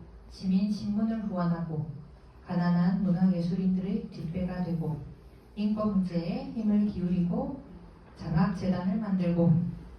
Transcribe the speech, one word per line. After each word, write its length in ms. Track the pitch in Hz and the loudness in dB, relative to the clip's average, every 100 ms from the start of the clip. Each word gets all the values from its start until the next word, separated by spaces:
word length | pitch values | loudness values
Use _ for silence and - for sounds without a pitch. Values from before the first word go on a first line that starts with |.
| - - - | -14 -20 -20
시민신문을 920 | - 196 190 208 208 214 208 226 226 185 | -6 0 2 2 0 -2 0 0 -2 -4
후원하고 600 | 180 170 170 160 156 151 - - - - - - | 0 0 0 -2 -4 -6 -10 -16 -20 -20 -20 -4
가난한 560 | 180 175 175 175 - | 0 2 4 4 2
문화예술인들의 1080 | 175 170 185 170 - 190 185 185 202 226 - | 2 4 4 4 0 0 0 0 0 -4 -6
뒷배가 540 | - 160 180 180 180 | -10 -8 -4 -4 -4
되고 360 | 165 165 156 156 - - - - - 208 | -4 -2 -4 -6 -10 -16 -20 -20 -16 -4
인권 360 | 208 214 214 | -2 0 2
문제에 580 | 190 180 170 170 240 277 | 2 2 -2 -2 -4 -4
힘을 360 | 240 208 208 208 | -2 2 4 2
기울이고 760 | - 180 175 175 226 277 - - - - - - - | 0 0 2 2 0 -2 -8 -14 -18 -20 -20 -20 -12
장학재단을 800 | 165 156 196 - 190 180 190 220 | 0 2 2 2 0 0 0 -2
만들고 540 | 208 185 170 170 170 - - - - | 0 0 2 4 6 4 2 -6 -14